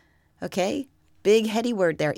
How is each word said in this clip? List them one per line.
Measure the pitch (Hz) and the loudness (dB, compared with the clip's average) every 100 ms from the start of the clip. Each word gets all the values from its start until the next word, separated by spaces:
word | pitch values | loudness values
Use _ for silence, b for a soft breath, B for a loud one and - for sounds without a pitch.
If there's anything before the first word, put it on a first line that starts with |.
| b b b _ | b b b _
okay? | 180 190 190 277 254 _ _ _ | -8 -4 -2 -4 -8 _ _ _
Big | 196 220 220 | 4 4 4
heady | 214 233 | -2 -2
word | 208 175 156 | 0 0 0
there, | 151 | -2